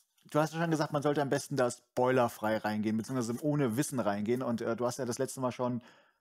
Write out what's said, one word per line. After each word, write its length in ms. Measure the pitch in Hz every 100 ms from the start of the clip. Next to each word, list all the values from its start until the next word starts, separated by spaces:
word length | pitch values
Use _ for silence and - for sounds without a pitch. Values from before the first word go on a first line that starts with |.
| _ _ -
du 80 | 147
hast 120 | 156
ja 80 | 165
schon 120 | 170
gesagt, 200 | 156 147
man 80 | 147
sollte 220 | 147 147
am 60 | 135
besten 260 | 139 -
da 160 | 135 123
spoilerfrei 880 | - _ - 127 127 117 - 107 107
reingehen, 400 | 107 107 107 110
beziehungsweise 440 | 104 131 113 120
ohne 360 | 151 147 127 110
Wissen 240 | 151 131
reingehen. 420 | 101 101 107 123
Und, 180 | 123 113
äh, 140 | 117
du 100 | 110
hast 140 | 123 131
ja 60 |
das 160 | 120 120
letzte 200 | 131 -
Mal 120 | 127
schon 280 | - 123 120 - - _ _